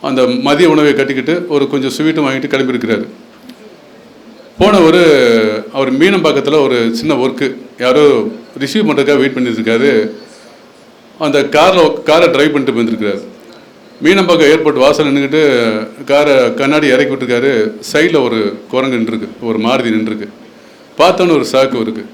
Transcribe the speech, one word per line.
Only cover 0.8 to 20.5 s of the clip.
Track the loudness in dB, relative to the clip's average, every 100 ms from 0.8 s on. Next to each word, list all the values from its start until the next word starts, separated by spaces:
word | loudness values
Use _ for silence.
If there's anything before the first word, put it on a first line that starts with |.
| 2
கட்டிக்கிட்டு | 2 -2 -4 -4 -4 -2
ஒரு | -2 -2
கொஞ்சம் | -2 -4 -2
ஸ்வீட்டும் | -2 -2
வாங்கிட்டு | -2 -4 -4
கிளம்பியிருக்கிறாரு. | -2 -2 -4 -2 -4 -4 -16 -20 -20 -20 -20 -20 -20 -20 -20 -20 -20 -20 -20 -20 0
போனவரு, | 2 4 4 4 4 4 4 2 0 -2 -6
அவர் | -4 -2
மீனம்பாக்கத்துல | 0 0 2 0 0 0 0
ஒரு | 2 0 -2 -4
சின்ன | -4
ஒர்க்கு, | -2 -2 -2 -6 -6 -18 -4
யாரோ | 0 4 4 4 -2 -8 -16 -10
ரிசீவ் | -4 -2 0
பண்றதுக்காக | 0 2 2
வெயிட் | 0
பண்ணிட்டு | -2 -4 -2
இருக்காரு. | -2 0 2 0 -2 -8 -20 -20 -20 -20 -20 -20 -20 -20 -20 -8
அந்த | -2 -2
கார்ல | 0 2 2 4
உக்-, | 2 0
காரை | 0 2 2
டிரைவ் | 2 0
பண்ணிட்டு | 0 -2
போயிருந்திருக்கிறாரு. | -2 -2 -2 -4 -6 -10 -20 -20 -20 -20 -20 -20 -4
மீனம்பாக்கம் | 0 2 2 2 4
ஏர்போர்ட் | 4 2 2
வாசல்ல | 2 2 0
நின்னுக்கிட்டு | 0 0 0 2 2 0 -4 -8 -14 -2
காரை | 0 4 2 2
கண்ணாடி | 0 0 0 2
இறக்கி | 2 0
விட்டுருக்காரு. | -2 -2 0 0 0 -2 -6 -6
சைடுல | 0 2 2
ஒரு | 0 -2 -4 -6 -6
குரங்கு | -4 -2 -2
நின்றுருக்கு, | -4 -6 -10 -10
ஒரு | -6 -2
மாருதி | 0 0 0
நின்றுருக்கு. | -2 -4 -8 -12 -16 -20